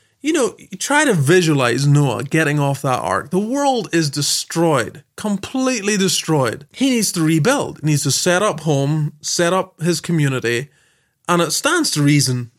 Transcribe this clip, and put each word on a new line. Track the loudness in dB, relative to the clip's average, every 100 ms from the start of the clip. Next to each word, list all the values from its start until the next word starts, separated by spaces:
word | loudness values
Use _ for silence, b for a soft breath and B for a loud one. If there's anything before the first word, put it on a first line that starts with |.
| b b
you | -4
know, | -2 -2 -6
you | -16 -10
try | -2 0 2
to | 2
visualize | 4 4 4 2 2 2 4
Noah | 4 2 0 -2
getting | 0 0 0
off | 0 -2
that | -2 -2
ark. | -2 -2 -2
The | -4
world | -2 0 0 0 -2
is | -2 -2
destroyed, | -2 -2 -4 -4 0 2 2 0 -6 -20 -8
completely | -4 -4 -4 -2 -2 -2 -2 0
destroyed. | 0 0 0 0 0 -2 -8
He | -2 0
needs | 2 0
to | 0
rebuild. | 2 2 2 0 -2 -4
He | 0
needs | 0
to | 0
set | -2 0 0
up | 0 -2
home, | 0 0 0 -2 -4 -6
set | -6 -2 0
up | 0 -2 -4
his | -4 -2
community. | -2 0 0 0 -2 -2 -6 _ _ _ _ _ -2
And | 0
it | 0
stands | -2 0 0 0
to | 0
reason, | 2 4 2 -2 -6